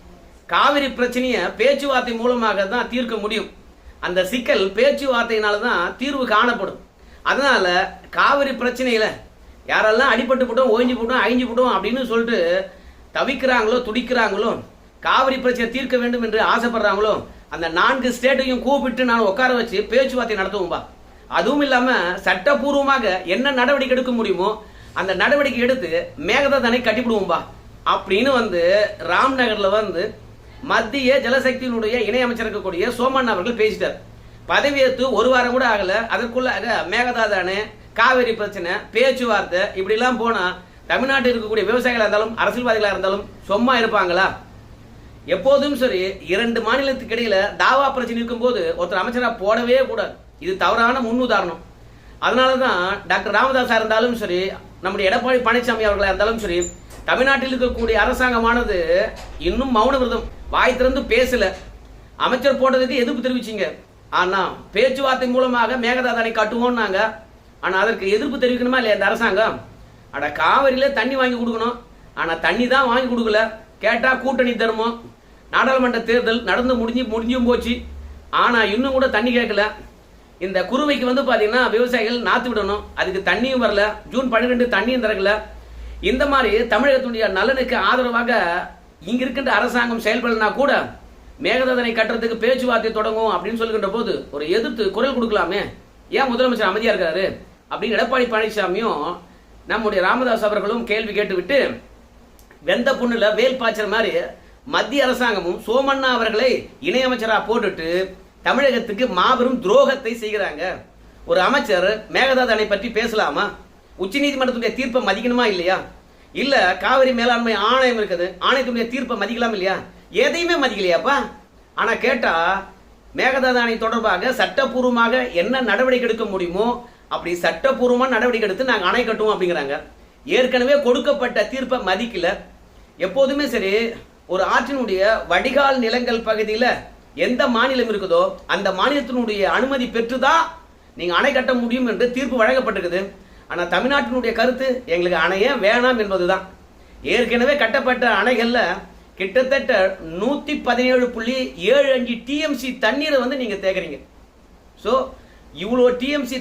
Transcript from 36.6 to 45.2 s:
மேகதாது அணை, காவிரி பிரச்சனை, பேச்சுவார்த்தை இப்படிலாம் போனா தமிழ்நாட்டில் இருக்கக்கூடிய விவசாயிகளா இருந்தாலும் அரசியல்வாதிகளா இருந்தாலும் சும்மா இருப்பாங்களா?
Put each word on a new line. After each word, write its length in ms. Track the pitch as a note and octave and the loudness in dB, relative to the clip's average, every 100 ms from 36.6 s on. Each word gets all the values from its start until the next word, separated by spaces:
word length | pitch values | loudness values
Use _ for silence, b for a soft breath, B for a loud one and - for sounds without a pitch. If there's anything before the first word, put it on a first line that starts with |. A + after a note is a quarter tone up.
| A3+ G3 E3 | -2 -2 -2
மேகதாது 440 | A3 B3 A#3+ A3 G3 | -2 0 0 0 0
அணை, 180 | F3+ G3 A3 B B - | -2 -4 -6 B B 0
காவிரி 340 | A#3+ B3+ A#3+ A3 | 2 4 2 -2
பிரச்சனை, 320 | G#3 G3 E3+ G#3 - | -6 -6 -6 -6 -4
பேச்சுவார்த்தை 680 | A3 C4 A#3+ B3 G3+ F#3+ F3 G3+ F#3+ | 2 2 2 0 0 0 -2 -2 -4
இப்படிலாம் 420 | F#3 A3 B3 A3+ | -2 0 0 0
போனா 220 | A3+ G#3+ F3+ F3 B B - | 0 0 -2 -6 B B -4
தமிழ்நாட்டில் 420 | F#3 C4 C4+ B3 | -2 0 2 2
இருக்கக்கூடிய 320 | A3+ G#3+ A3 F#3+ | 0 -2 -2 0
விவசாயிகளா 340 | B3 B3 A#3+ G3+ | 0 0 0 2
இருந்தாலும் 300 | G#3 A3 A3+ | 0 0 0
அரசியல்வாதிகளா 500 | F#3 A3 B3 A3 G3+ | -2 0 0 0 0
இருந்தாலும் 320 | F#3 F#3+ G3+ G#3 - - | 0 -2 -4 -6 -14 -4
சும்மா 240 | G3+ B3 B3 | 0 2 2
இருப்பாங்களா? 460 | A3 G#3 F3+ F3+ F#3 - - - - - - B B - | 2 0 2 2 0 -2 -14 -20 -20 -20 -20 B B -18